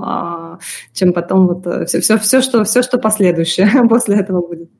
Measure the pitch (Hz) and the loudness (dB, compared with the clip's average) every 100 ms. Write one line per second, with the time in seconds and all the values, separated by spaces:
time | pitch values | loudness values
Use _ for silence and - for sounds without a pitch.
0 | - - 170 170 165 170 - - - - | -2 -6 -6 -8 -12 -14 -14 -16 -14 0
1 | 180 175 170 190 185 185 175 175 170 - | 0 0 0 2 2 0 -4 -4 -2 -2
2 | - 214 - 262 262 233 202 247 254 247 | 0 0 2 2 2 0 0 0 0 -2
3 | - - 185 165 165 - 196 247 233 233 | 0 2 2 2 -2 2 2 4 4 2
4 | 220 202 185 180 170 165 170 | 2 0 0 -2 -4 -10 -14